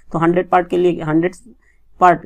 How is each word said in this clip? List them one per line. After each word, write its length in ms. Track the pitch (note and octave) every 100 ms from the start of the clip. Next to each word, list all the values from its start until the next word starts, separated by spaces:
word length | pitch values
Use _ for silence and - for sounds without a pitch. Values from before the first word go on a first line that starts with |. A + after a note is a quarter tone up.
| -
तो 60 | E3
हंड्रेड 300 | E3+ F3+ F3+
पार्ट 200 | F3+ F3
के 80 | F3+
लिए, 240 | F3+ E3+
हंड्रेड 320 | D#3 D#3+ F3 F#3 - - _ _ _ -
पार्ट, 220 | F3+ E3